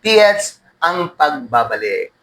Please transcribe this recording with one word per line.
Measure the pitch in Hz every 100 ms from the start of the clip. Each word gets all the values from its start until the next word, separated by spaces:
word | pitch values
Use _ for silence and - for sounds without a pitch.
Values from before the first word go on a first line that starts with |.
T | 220 214
H, | 208 202 - - _ _
ang | 165 180 175 _
pagbabalik. | 151 147 117 120 113 107 107 95 - _